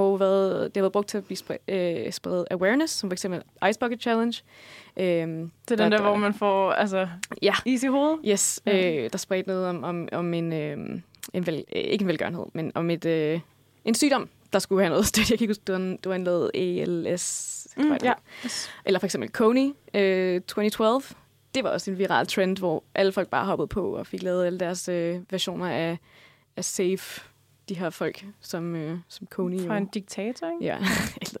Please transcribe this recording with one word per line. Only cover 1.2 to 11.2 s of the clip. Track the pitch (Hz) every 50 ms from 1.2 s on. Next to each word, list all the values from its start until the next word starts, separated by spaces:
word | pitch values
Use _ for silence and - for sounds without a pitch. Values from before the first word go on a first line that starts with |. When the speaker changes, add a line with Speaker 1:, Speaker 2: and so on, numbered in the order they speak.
| 196
Speaker 1:
blive | - 190 185
spre-, | - - - - - - 190
øh, | 185 180 175 170 - 110 - 185
spredt | - - 170 180 180 170 -
awareness, | - 175 185 196 233 277 320 320 -
som | - - 190
for | 185
eksempel | 180 - 190 180 170 - _ _ _ - 190
Ice | 220 -
Bucket | 254 240 247 233 -
Challenge. | 240 226 226 226 240 226 - - _ - - - - - - - - -
Øhm, | - 190 180 175 170 165 165 160 165 165 170 - _ - -
Speaker 2:
Det |
er | 240
Speaker 1:
der, | 214 214
Speaker 2:
den | 214 214
der, | 214
Speaker 1:
der | 202
Speaker 2:
hvor | 208 202
man | 208 208 202 208
får, | - 208 202 196 196 196 185 -
altså, | - 208 202 190 190 190 180 170 180 - - - - -
Speaker 1:
Ja. | 202 - - -
Speaker 2:
is | 240 262 247 254
i |
hovedet? | 269 254 277 285 302 311 320 302 214
Speaker 1:
Yes. | 202 196 - - - - -
Speaker 2:
Ja. | - 202 185 185 180 160 147 117
Speaker 1:
Øh, | 113 -
der | 190
spredte | - - 196 185 180 -
noget | 185 185 185
om, | 180 175 165 123
om, | 170 175 170 165 - -
om | 156 175 175 170
en, | 170 165 165 165
øhm, | 160 147 147 147 151 - - - 175 - _ _ -